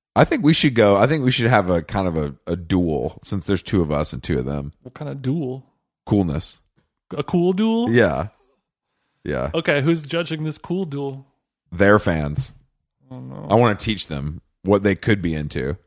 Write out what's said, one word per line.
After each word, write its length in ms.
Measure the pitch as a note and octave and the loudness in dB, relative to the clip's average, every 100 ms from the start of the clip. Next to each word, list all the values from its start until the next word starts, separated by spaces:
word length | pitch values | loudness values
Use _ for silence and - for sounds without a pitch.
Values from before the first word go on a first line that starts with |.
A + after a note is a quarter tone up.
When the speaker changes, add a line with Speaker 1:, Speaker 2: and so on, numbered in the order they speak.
| _ - | _ 2
Speaker 1:
I 80 | |
think 180 | - D4 | 2 4
we 100 | D3+ | 2
should 200 | D#3 D3+ | 4 4
go, 220 | A#2 G2+ G2 | 6 6 6
I 100 | A#2+ | 4
think 180 | D#3 | 2
we 60 | B2+ | 0
should 180 | B2+ A#2 | 2 4
have 180 | A2+ F#2 | 4 4
a 120 | F2 | 0
kind 240 | D2+ G2+ F#2 | -2 -4 -2
of 100 | D#2+ | -2
a, 180 | D2 C2+ - | -4 -6 -8
a 100 | F2 | -6
duel 640 | E2+ F#2 F2 D2 B1+ - | -2 0 0 -2 -4 -8
since 240 | - G2+ F#2 | -10 -8 -4
there's 160 | F#2+ | -4
two 200 | - G2 | -2 -2
of 80 | D#2 | 0
us 220 | D2 D2+ | -2 -4
and 100 | C2 | -6
two 160 | - C#2+ | -4 -4
of 60 | |
them. 280 | C2 C#2+ C#2+ - | -4 -6 -8 -14
Speaker 2:
What 120 | B2 | -20
kind 160 | - D3 | -14 -12
of 100 | C#3 | -8
duel? 440 | B2+ E3 C3 C3 B2 _ _ _ - | -6 -4 -6 -10 -14 _ _ _ 0
Speaker 1:
Coolness. 540 | G#2 F2+ D2 - - _ _ _ _ _ C#3 | 2 2 -2 -8 -14 _ _ _ _ _ -10
Speaker 2:
A 60 | |
cool 300 | - F3+ F3 | -4 0 0
duel? 380 | F#3+ A3+ A3+ A#3+ | 0 0 0 2
Speaker 1:
Yeah. 380 | A#2+ G2 C2+ G2 - _ _ _ _ _ _ _ _ | 2 2 0 -6 -10 _ _ _ _ _ _ _ _
Yeah. 260 | - C2+ C2+ | -6 -4 -4
Speaker 2:
Okay, 260 | E3 E3+ D3 | -4 0 0
who's 220 | C#3+ E3+ | 2 0
judging 420 | D3 E3+ D#3+ D#3+ | -2 -6 -6 -6
this 140 | D#3 D3 | -8 -10
cool 260 | - F3+ | -8 -6
duel? 420 | F3+ C#3+ C#3 C3+ - _ _ _ _ | -6 -6 -8 -10 -16 _ _ _ _
Speaker 1:
Their 260 | F2 G2+ G#2 | 2 6 6
fans. 540 | G2 D#2+ D2 D2+ C3 - _ _ _ _ C3+ | 4 0 -2 -4 -8 -12 _ _ _ _ -20
Speaker 2:
Oh, 100 | B2+ | -18
no. 260 | B2+ C3 G2 | -16 -12 0
Speaker 1:
I 40 | |
wanna 200 | A2 A#2+ | 4 4
teach 320 | G2+ - G2+ - | 2 -2 -4 -6
them 340 | D2 D2 E2+ - _ | -8 -8 -10 -16 _
what 200 | F#2 G2+ | 2 2
they 120 | G2+ | 2
could 260 | F#2 - G#2 | 0 0 0
be 120 | E2+ | 0
into. 420 | D#2 D2+ - C2 G2 | -4 -6 -6 -6 -6